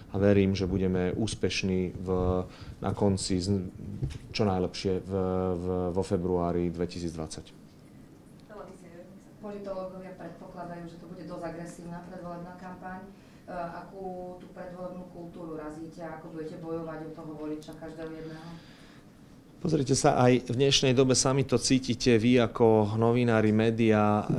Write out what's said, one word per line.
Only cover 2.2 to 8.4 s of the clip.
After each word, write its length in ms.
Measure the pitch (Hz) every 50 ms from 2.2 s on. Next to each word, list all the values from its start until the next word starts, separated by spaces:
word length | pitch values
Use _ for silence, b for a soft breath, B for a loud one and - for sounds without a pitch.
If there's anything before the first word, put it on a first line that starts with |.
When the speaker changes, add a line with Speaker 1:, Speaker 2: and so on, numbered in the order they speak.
| 90 90 92 92 90 - B B B B B B -
Speaker 1:
na 80 | 101
konci 480 | 104 - 107 101 95 92 - - 98 90
z, 240 | 87 101 101 95 90 90 - - - - 101 - - - - - - - -
čo 80 | - 113
najlepšie 640 | 101 95 92 90 87 - - - 98 92 90 87
v, 60 | 90 98 95 92 92 92 92 92 90 90
v, 120 | 87 87 90 92 90 90 90 85
vo 80 | 95 92
februári 640 | - 104 90 87 90 90 87 85 85 87 87 87 87 82
dvetisícdvadsať. 880 | 85 87 85 - 87 87 82 80 82 80 80 - - - - - - - - - - - - - - - - - - - - - -